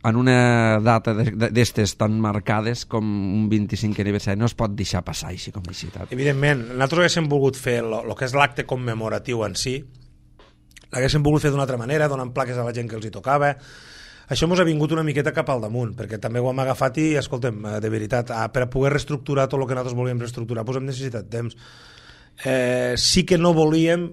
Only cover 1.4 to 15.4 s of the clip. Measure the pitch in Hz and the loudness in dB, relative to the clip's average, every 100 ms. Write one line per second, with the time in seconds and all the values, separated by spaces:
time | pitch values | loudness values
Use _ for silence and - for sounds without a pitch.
1.4 | 117 117 117 - 104 - 107 110 107 104 | 0 2 2 2 -2 0 0 2 0 0
2.4 | 92 107 110 123 - 113 107 101 98 104 | 0 0 -2 -4 -4 -4 -2 -2 0 0
3.4 | 107 107 101 101 107 104 101 101 - 101 | 2 2 0 -2 -2 0 -2 0 -2 0
4.4 | 117 - 113 104 98 92 - 156 82 92 | 0 0 -4 -2 -2 -2 -4 -8 -8 -10
5.4 | - 104 85 90 - - - 127 143 139 | -10 -10 -10 -10 -12 -12 -10 -2 0 2
6.4 | 143 139 117 127 135 165 175 170 156 143 | 2 2 -2 -2 0 4 4 2 2 2
7.4 | 135 127 131 120 113 110 117 104 131 139 | 2 0 -2 0 -2 -4 -6 -4 -2 2
8.4 | 143 - 131 127 123 110 110 107 - 117 | 2 0 -6 -4 -4 -4 -4 -4 -4 -2
9.4 | 104 92 120 135 - - - - _ - | -2 -4 -4 -6 -8 -20 -20 -20 _ -20
10.4 | - _ _ - - 123 131 151 147 151 | -20 _ _ -20 -10 -2 2 2 4 4
11.4 | 147 139 131 123 117 151 151 135 127 127 | 2 0 -2 -2 -2 0 0 0 -4 -4
12.4 | 123 123 120 117 117 113 107 101 127 143 | -4 -2 -4 -4 -6 -8 -10 -6 0 2
13.4 | 143 135 - - - - - - - 120 | 2 0 -12 -20 -20 -20 -20 -20 -6 0
14.4 | 165 180 170 151 151 160 156 143 147 127 | 2 4 4 2 0 0 0 0 0 -2